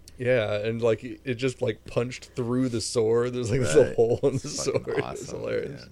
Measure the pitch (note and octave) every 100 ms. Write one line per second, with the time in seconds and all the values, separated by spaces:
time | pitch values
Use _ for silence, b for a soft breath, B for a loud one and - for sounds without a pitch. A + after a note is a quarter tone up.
0 | - - A#2+ B2+ G#2 G#2 A2 A2+ A#2 A2+
1 | B2 - C3 A#2 C3 - A#2+ G#2+ - B2
2 | B2 - - - A#2 B2+ C3 A#2 - A#2+
3 | A2 A#2 B2 B2 A2+ C3 B2+ D3+ B2 -
4 | A2+ B2 C#3 C3 - - - B2+ - -
5 | B1 - - A1+ A#1 A1+ - A#1+ A#1